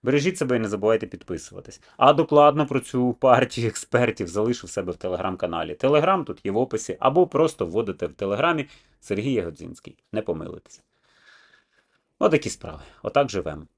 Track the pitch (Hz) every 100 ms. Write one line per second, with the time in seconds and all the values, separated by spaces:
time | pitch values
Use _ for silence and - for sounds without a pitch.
0 | 120 143 156 185 131 120 110 101 107 113
1 | - 92 - 87 - 90 - - _ -
2 | 135 147 165 147 147 147 143 131 - 127
3 | 123 117 131 123 127 - 113 - - 123
4 | 120 - 90 98 110 120 92 - 90 85
5 | 92 90 95 90 90 82 82 87 131 147
6 | 165 190 147 95 98 101 131 110 - 92
7 | 127 151 180 - 160 - 87 101 107 -
8 | 85 - 98 104 165 160 135 - _ _
9 | - 101 127 120 85 76 85 82 - _
10 | _ 107 - 80 80 82 _ - _ _
11 | _ _ _ - _ _ _ _ _ _
12 | _ _ - 156 - - - 73 - -
13 | - 139 135 101 82 76 76